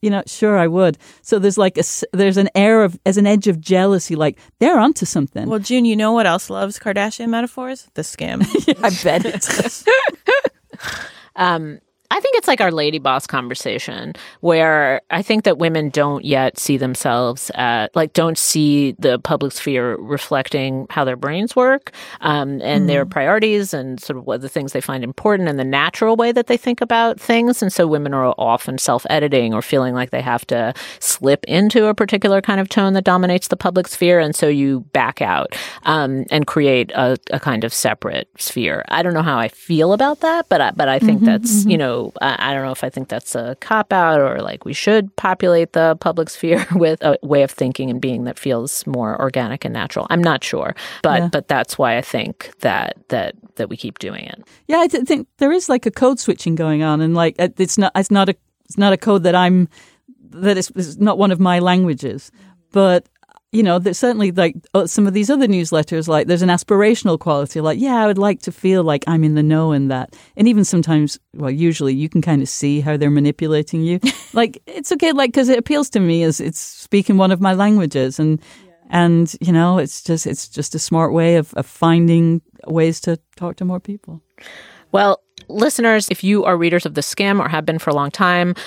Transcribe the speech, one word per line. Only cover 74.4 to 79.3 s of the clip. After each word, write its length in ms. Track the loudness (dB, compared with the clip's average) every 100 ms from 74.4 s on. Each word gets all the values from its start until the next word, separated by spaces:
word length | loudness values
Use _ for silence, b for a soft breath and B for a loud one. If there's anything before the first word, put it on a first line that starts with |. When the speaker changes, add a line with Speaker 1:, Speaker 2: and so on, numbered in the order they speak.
| -2 -2 -16
Speaker 1:
it's 240 | -10 -4
okay, 220 | 0 0
like, 200 | 2 0
'cause 160 | 2 2
it 120 | 2
appeals 280 | 2 -2 0
to 100 | 0
me 240 | 2 2
as 160 | 0 -2
it's 180 | -4 -8
speaking 580 | -12 -16 -2 0 4 4
one 140 | 4
of 100 | 2
my 140 | 2
languages. 640 | 2 4 4 2 0 -2 0
And, 220 | 0 0 b b b
Speaker 2:
Yeah. 60 | b -4
Speaker 1:
and, 420 | 2 4 4 2